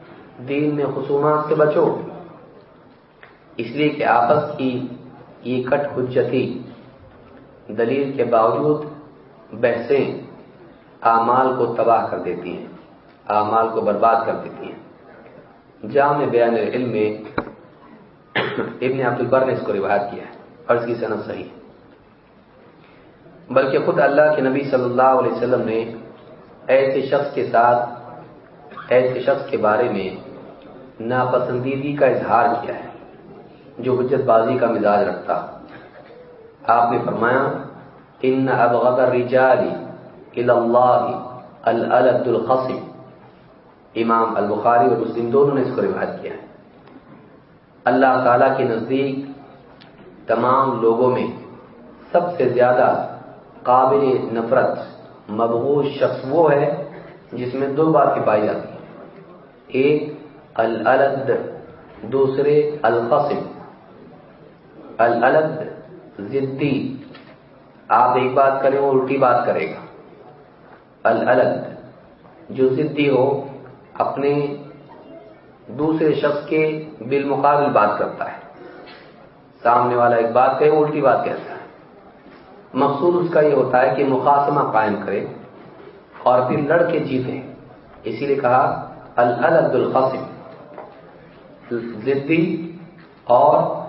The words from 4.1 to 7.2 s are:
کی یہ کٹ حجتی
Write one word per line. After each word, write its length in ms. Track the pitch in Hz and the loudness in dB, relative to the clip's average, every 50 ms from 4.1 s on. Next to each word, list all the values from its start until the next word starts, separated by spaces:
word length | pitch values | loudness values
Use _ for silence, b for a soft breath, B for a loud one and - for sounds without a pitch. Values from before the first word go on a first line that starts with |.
| - - - 147 151 151 - - - | 4 4 4 4 2 2 0 -2 -6
کی 300 | - 135 131 123 127 127 123 - - - - - - - - - - - | -4 -4 -4 -4 -4 -6 -8 -10 -14 -18 -20 -20 -20 -20 -20 -20 -14 -8
یہ 200 | 120 127 123 120 | -6 -4 -4 -2
کٹ 360 | - 143 139 - - - 127 | 0 -2 -2 -2 -4 -4 -4
حجتی 640 | 123 123 127 131 113 - 139 127 - - - - - - - - - - - - - - - - | -6 -2 0 0 0 0 0 -2 -2 -2 -6 -10 -12 -14 -18 -20 -20 -20 -20 -20 -20 -20 -20 -20